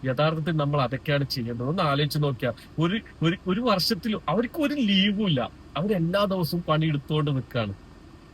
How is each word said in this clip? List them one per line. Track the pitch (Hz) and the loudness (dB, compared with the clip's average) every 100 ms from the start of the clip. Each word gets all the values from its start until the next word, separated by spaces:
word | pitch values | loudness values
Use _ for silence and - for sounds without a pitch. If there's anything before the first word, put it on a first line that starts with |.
യഥാർത്ഥത്തിൽ | 131 127 151 160 156 156 | -2 2 2 2 -2 0
നമ്മൾ | 143 147 | 2 2
അതൊക്കെയാണ് | 123 131 - 143 | 0 -2 0 0
ചെയ്യേണ്ടത്. | 139 - 117 117 123 | 0 -2 -4 -4 -2
ഒന്ന് | 180 | 0
ആലോചിച്ച് | 160 139 147 156 | 2 2 0 0
നോക്കിയാ | 147 127 127 113 - - | 0 0 -4 -4 -10 -2
ഒരു, | 165 214 - - | 0 0 -6 -2
ഒരു, | 160 185 - | 0 0 -2
ഒരു | 202 | 0
വർഷത്തിൽ | 247 196 - 214 226 208 - | 2 2 2 -2 -2 -4 0
അവർക്ക് | 180 247 339 | 0 0 0
ഒരു | 294 | -2
ലീവും | 294 220 196 202 202 208 | 0 2 4 2 2 0
ഇല്ല, | 139 110 - - 135 | 0 -2 -8 -10 -4
അവരെല്ലാ | 196 202 165 196 | -2 0 2 2
ദിവസവും | 202 190 160 170 | 2 0 -2 -2
പണിയെടുത്തോണ്ട് | 175 156 160 147 - 151 151 | 0 2 2 0 0 0 0
നിൽക്കാണ്. | 135 120 123 107 98 - - - - - | 0 -2 -4 -4 -6 -14 -20 -20 -20 -20